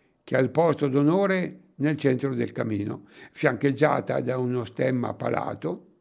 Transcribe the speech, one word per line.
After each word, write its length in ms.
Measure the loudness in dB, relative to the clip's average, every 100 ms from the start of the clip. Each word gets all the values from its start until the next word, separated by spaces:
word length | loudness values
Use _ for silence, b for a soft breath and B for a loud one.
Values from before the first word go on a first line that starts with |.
| b b
che 140 | -2 0
ha 20 |
il 120 | 2
posto 380 | 4 2 2 2
d'onore 720 | 2 4 4 2 0 -2 -8 _ -4
nel 200 | -2 0
centro 380 | 0 0 0
del 180 | -2 -4
camino, 540 | -4 -4 -4 -4 -8 -12 B B
fiancheggiata 880 | -2 0 2 0 2 2 2 0 -2
da 160 | -2 -2
uno 300 | -2 -2 -4
stemma 480 | -2 -2 0 -2
palato, 720 | -4 -4 -2 -4 -6 -6 -8 -12 _